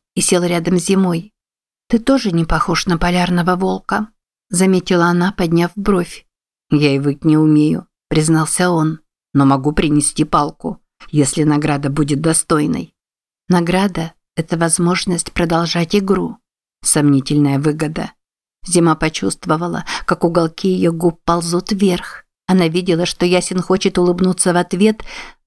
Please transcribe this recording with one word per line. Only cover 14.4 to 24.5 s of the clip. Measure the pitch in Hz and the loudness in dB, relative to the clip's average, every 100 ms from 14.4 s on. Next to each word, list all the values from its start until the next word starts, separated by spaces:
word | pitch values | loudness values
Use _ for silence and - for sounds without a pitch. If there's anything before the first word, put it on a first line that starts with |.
| - 165 | -4 -2
возможность | 165 - 175 180 - 170 - | -2 0 0 0 -2 -4 -4
продолжать | - 170 170 165 170 165 | -4 0 0 0 -2 0
игру. | 202 196 185 175 - _ _ _ _ | 0 0 -2 -2 -10 _ _ _ _
Сомнительная | - 156 147 139 131 147 143 135 | 0 2 4 2 2 2 2 2
выгода". | 151 156 151 160 165 _ _ _ _ _ - | -2 -2 -6 -6 -10 _ _ _ _ _ -2
Зима | 175 170 156 | 2 2 2
почувствовала, | 156 - 196 - - 156 175 170 - - - | -2 -2 -6 -6 -4 -2 -2 -6 -8 -8 -4
как | 175 | 0
уголки | 170 170 160 - 190 | 0 0 0 -2 -2
ее | 185 170 | 0 0
губ | 165 170 - | 0 -2 -2
ползут | - 170 170 175 - | -4 -2 -2 -4 -2
вверх. | 202 196 175 - - _ _ - | 0 0 0 -6 -18 _ _ 0
Она | 185 165 | 2 2
видела, | 175 175 165 175 | 0 0 0 0
что | - 175 | -2 0
Ясин | 180 - 185 | 0 0 -4
хочет | 170 190 185 180 | 0 0 0 2
улыбнуться | 180 175 185 180 190 | 0 2 0 0 0